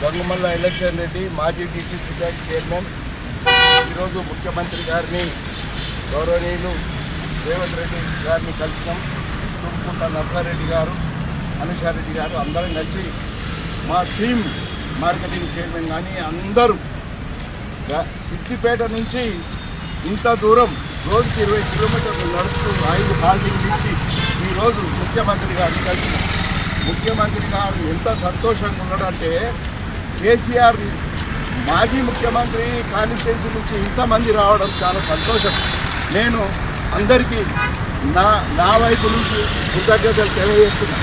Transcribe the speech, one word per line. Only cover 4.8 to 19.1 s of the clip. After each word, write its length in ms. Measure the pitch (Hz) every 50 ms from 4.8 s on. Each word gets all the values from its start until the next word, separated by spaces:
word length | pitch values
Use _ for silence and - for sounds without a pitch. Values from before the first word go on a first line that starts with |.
| 170 160
గారిని, 340 | 165 170 170 - 170 180 175 175 - - - - - - - - - - - - - - - -
గౌరవనీయులు 600 | 139 143 160 165 170 175 175 175 175 175 170 180 - - 165 - - - - - - - - - - - -
రేవంత్ 320 | 151 165 185 185 - - 156
రెడ్డి 200 | 170 165 165 165 165 165 - - -
గారిని 280 | 156 165 165 160 165 160 -
కలిసినాం. 380 | 156 156 147 - - 165 - 139 - 143 - - - - - - - - - -
తుమ్కుంట 400 | - - - - - - - - 160 165 156
నర్సారెడ్డి 520 | 156 160 - - 175 170 170 165 156 156 160 165
గారు, 200 | 165 160 156 - - - - - - - - - - - - - - 175
అనుషారెడ్డి 500 | 165 175 - - 165 165 160 151 151 156 160
గారు 160 | 156 - - 160 147
అందరం 280 | 151 151 165 175 - - 156
కలిసి 240 | 156 - - 151 - - - - - - - - - - - - - - - - - -
మా 100 | 160 180 180 - -
టీం 240 | - 202 233 247 233 208 160 - - - - - - - - - 123 147
మార్కెటింగ్ 480 | 170 175 175 180 180 175 180 175 160 165
చైర్మన్ 340 | 170 170 165 165 170 165 160 160
కానీ 200 | 165 180 185 - 185 175 156
అందరూ 460 | 165 170 - 196 208 240 240 233 202 196 - - - - - - - - - - - - - - - - - - - - - -
గా-, 180 | - 160 170 - - - - -
సిద్దిపేట 540 | - 170 - - 247 240 - 233 240 233 233 226 214
నుంచి 280 | 226 226 220